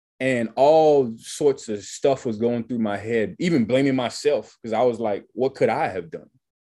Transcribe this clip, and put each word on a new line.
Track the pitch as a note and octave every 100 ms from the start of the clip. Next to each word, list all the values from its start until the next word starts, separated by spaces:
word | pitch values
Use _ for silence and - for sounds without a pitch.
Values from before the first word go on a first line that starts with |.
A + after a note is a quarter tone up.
| _ _
And | C3 B2 A2 -
all | C#3 D#3+ D#3 C#3+ B2 A2+
sorts | - - D3 C3+ -
of | G#2
stuff | - - C#3 C3 B2+
was | G#2+
going | A#2 A#2+ A2+
through | B2
my | G#2+ G2+
head, | G#2+ A#2 G2+ -
even | F3 D#3+
blaming | G#2+ B2+ C#3 C3
myself, | A#2+ - D3 C3+ - _
'cause | A#2
I | A2
was | B2 A2
like, | A2+ G2 -
"What | - C3 -
could | -
I | B2 D3+
have | F#2+ E2+
done? | D#2 - _ _ _ _